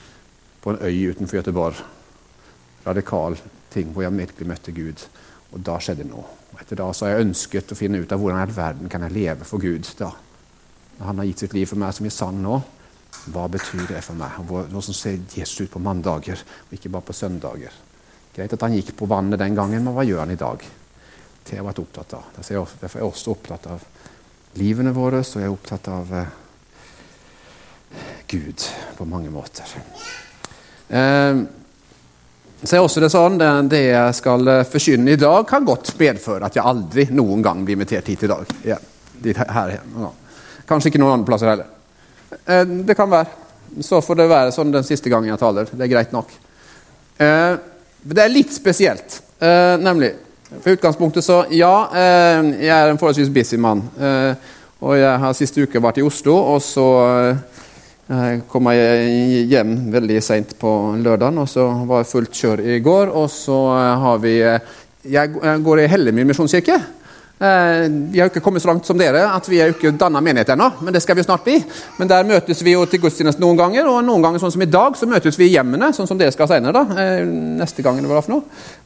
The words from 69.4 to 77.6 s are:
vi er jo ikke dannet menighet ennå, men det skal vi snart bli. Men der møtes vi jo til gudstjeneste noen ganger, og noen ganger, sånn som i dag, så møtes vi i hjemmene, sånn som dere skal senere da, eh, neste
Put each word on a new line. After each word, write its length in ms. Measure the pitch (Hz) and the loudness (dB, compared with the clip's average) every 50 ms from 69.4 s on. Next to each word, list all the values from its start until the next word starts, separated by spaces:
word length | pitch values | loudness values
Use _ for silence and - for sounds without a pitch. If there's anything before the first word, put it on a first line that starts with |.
| 185 190 | 0 0
vi 80 | 185 170 | 2 4
er 80 | 160 160 | 4 4
jo 60 | 160 | 2
ikke 160 | - - 156 147 147 | 2 0 0 2 2
dannet 240 | 190 175 151 139 151 | 2 2 2 2 2
menighet 300 | 165 135 123 107 - 131 | 2 2 2 2 2 2
ennå, 160 | 143 220 254 - - | 4 4 2 2 -2
men 140 | 156 185 185 | -6 -2 0
det 80 | 175 - | 0 2
skal 140 | - 180 185 | 2 2 2
vi 60 | 170 | 2
snart 180 | - 185 170 - | 2 0 0 2
bli. 140 | 233 285 320 180 - - - - - - - | 2 2 2 0 -2 -10 -16 -18 -16 -8 -6
Men 100 | 185 185 | 2 4
der 160 | 185 185 190 | 4 4 4
møtes 380 | 208 214 175 - - 170 - 170 | 4 2 2 2 0 -4 0 4
vi 80 | 175 | 4
jo 140 | 175 180 175 170 | 4 4 4 2
til 140 | - 180 | 0 2
gudstjeneste 400 | 170 160 147 - 151 156 143 151 | 2 0 0 2 0 0 2 4
noen 160 | 180 175 175 165 | 4 4 4 4
ganger, 320 | 175 175 208 262 320 294 | 4 4 2 2 2 2
og 80 | 247 240 240 | 2 2 2
noen 180 | 247 233 180 160 | 2 2 4 4
ganger, 160 | 165 170 175 | 2 2 0
sånn 140 | 190 180 165 | -2 -2 0
som 100 | 180 190 | 0 0
i 60 | 160 | 2
dag, 240 | 156 180 226 277 269 | 4 4 4 4 2
så 80 | - 233 | -2 -2
møtes 320 | 226 240 185 - 160 143 | 0 0 2 2 0 4
vi 140 | - 180 175 | 6 6 6
i 20 | |
hjemmene, 380 | 185 143 127 123 127 160 240 311 | 6 4 2 2 0 0 0 0
sånn 160 | 285 - 196 175 | 0 -2 -2 -4
som 80 | 196 | 0
dere 160 | 190 180 139 | 2 2 2
skal 160 | 131 - 156 151 | 4 2 2 2
senere 240 | 180 143 117 135 | 2 2 2 2
da, 240 | 185 254 294 208 190 | 2 2 2 2 0
eh, 300 | 185 190 190 185 180 175 | -2 0 0 0 0 -2
neste 580 | 175 170 165 160 160 156 - | -2 -4 -4 -4 -4 -4 -4